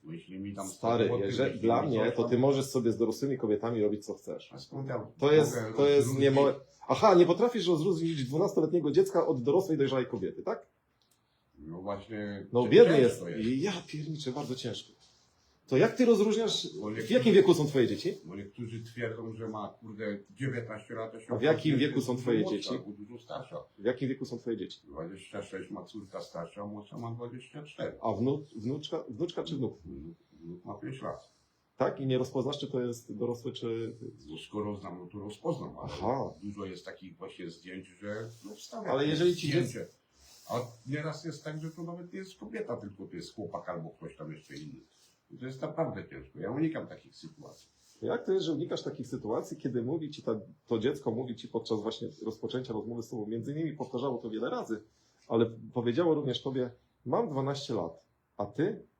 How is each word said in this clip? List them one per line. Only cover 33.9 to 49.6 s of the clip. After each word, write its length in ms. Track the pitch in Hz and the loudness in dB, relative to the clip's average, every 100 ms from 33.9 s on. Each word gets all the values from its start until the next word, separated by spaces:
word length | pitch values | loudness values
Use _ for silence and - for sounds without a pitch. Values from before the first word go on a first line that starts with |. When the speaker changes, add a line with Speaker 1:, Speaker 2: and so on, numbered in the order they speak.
| - 123 - 73 | -8 -14 -14 -16
Speaker 1:
No, 100 | 78 | -16
skoro 380 | - 104 104 101 | -10 -6 -4 -6
znam, 220 | 87 90 | -10 -12
no 80 | 87 | -14
to 120 | 101 | -12
rozpoznam, 600 | 101 - - 135 - - | -12 -6 -4 -4 -6 -10
ale 100 | 71 | -10
Speaker 2:
Aha. 420 | 80 95 135 104 - | -4 -2 -2 -4 -8
Speaker 1:
dużo 220 | 101 98 | -12 -10
jest 200 | 98 90 | -10 -10
takich 320 | - - 92 82 | -14 -16 -18 -14
właśnie 340 | 95 - 87 | -16 -12 -14
zdjęć, 360 | 82 92 92 - | -12 -14 -14 -14
że, 420 | - 104 107 117 - | -14 -10 -8 -10 -12
no, 100 | 101 107 | -16 -16
wstawiam 340 | - - - | -14 -10 -2
Speaker 2:
Ale 160 | 131 147 | 2 2
jeżeli 300 | 156 175 175 | 4 4 4
ci 120 | 151 | 2
Speaker 1:
zdjęcie. 240 | 147 117 | 2 2
Speaker 2:
dziecko 220 | 107 - _ _ _ - - - | -4 -10 _ _ _ -20 -20 -4
Speaker 1:
A 120 | 113 120 - 127 | -4 -4 -10 -8
nieraz 380 | 147 156 - | -6 -4 -8
jest 200 | 165 - | -10 -10
tak, 160 | 156 151 | -10 -8
że 100 | 160 | -10
to 120 | 160 | -10
nawet 300 | 165 175 175 | -10 -10 -12
nie 60 | 196 | -12
jest 180 | 190 - | -14 -14
kobieta, 380 | 104 220 - 120 | -12 -8 -6 -6
tylko 300 | 101 - 95 | -8 -14 -14
to 100 | 85 | -12
jest 180 | - | -12
chłopak 340 | - 95 85 - | -10 -8 -8 -8
albo 220 | 87 80 | -8 -10
ktoś 260 | - 80 - | -14 -16 -12
tam 160 | 78 | -14
jeszcze 220 | 78 - | -14 -14
inny. 260 | - 147 131 - _ _ _ _ - | -14 -14 -16 -20 _ _ _ _ -12
To 60 | 127 | -12
jest 160 | 135 | -8
naprawdę 460 | 156 - 156 98 87 | -8 -4 -4 -4 -12
ciężko. 300 | - - - | -16 -18 -12
Ja 120 | - | -8
unikam 360 | 131 160 - 87 | -2 -2 -2 -10
takich 280 | - - - | -14 -20 -20
sytuacji. 520 | - - 131 135 _ _ _ _ | -20 -18 -20 -20 _ _ _ _
Speaker 2:
Jak 240 | 113 226 240 | -4 -2 2
to 60 | |
jest, 140 | 190 160 | 0 2
że 60 | |
unikasz 300 | 147 170 - | -2 -2 -4
takich 240 | - - 123 | -6 -8 -8
sytuacji, 480 | 131 104 123 - | -6 -4 -4 -4
kiedy 260 | - | -6